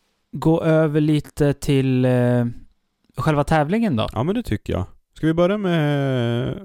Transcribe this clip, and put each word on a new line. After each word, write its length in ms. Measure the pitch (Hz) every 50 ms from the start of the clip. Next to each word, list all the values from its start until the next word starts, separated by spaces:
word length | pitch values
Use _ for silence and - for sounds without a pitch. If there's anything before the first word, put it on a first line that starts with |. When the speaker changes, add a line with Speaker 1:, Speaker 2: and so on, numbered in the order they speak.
| _ _ _ _ _ _
Speaker 1:
gå 320 | - 147 - 160 160 - -
över 380 | 165 156 156 160 151 147 156
lite 520 | 151 151 151 147 - - - - 151 143 139
till, 520 | - - - 139 135 135 135 127 127 127
eh, 400 | 127 127 123 123 123 123 123 120 120 117 - - - _ _ _ _ _ _ _ _ _
själva 260 | - - 160 151 143 143
tävlingen 520 | - 165 156 143 151 196 233 233 202 139
då? 120 | 107 107 - -
Speaker 2:
Ja, 100 | 104 127
men 120 | 175 208
det 80 | 247 226
tycker 300 | - 107 - - - 85
jag. 100 | 87 87 - - - _ _ _
Ska 140 | - 151
vi 60 | 160 160
börja 240 | 170 175 180 208
med 1000 | 214 196 180 170 165 147 147 147 139 139 135 131 123 117 117 120 120 131 127 - - -